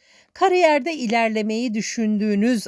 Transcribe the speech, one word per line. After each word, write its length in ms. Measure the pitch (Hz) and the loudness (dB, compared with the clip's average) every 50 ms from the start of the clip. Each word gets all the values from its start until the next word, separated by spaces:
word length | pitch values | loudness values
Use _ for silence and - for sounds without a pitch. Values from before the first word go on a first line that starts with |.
| _ _ _ _ _ _ _ | _ _ _ _ _ _ _
Kariyerde 600 | - 359 392 359 359 349 311 302 294 247 339 320 | 0 0 2 4 4 4 4 4 2 0 -2 -6
ilerlemeyi 800 | 277 247 208 233 233 226 220 214 220 214 214 220 226 247 262 214 | -4 -4 -2 0 0 0 0 -2 -2 -4 -2 -4 -4 -4 -4 -4
düşündüğünüz 920 | 226 - - - 240 220 214 214 202 214 214 208 202 214 247 254 214 - | -4 -6 -6 -4 -2 -2 0 0 0 0 0 2 2 2 2 0 0 -2